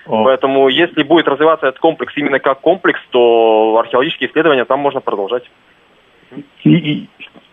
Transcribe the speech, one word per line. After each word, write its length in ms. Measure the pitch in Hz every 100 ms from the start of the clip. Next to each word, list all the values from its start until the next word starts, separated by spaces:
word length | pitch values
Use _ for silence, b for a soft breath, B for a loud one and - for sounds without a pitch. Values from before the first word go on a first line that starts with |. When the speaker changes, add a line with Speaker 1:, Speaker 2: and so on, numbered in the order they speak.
Speaker 1:
О. 200 | b 110
Speaker 2:
Поэтому, 440 | 120 131 135 135 135
если 340 | 135 170 156
будет 240 | 139 165 147
развиваться 400 | 135 156 156 135
этот 120 | -
комплекс 320 | 165 156 120 147
именно 220 | 143 135
как 220 | 143 135
комплекс, 400 | 160 190 170 - -
то 680 | 127 120 117 113 110 110 113
археологические 500 | 113 123 156 - 127
исследования 380 | 151 160 131 117
там 140 | 135
можно 200 | 139 131
продолжать. 440 | 120 104 98 123 - _ _ _ _ _ _ _ _ 95 - _
Speaker 1:
И, 60 | 151
и... 380 | 165 151 - - - - - _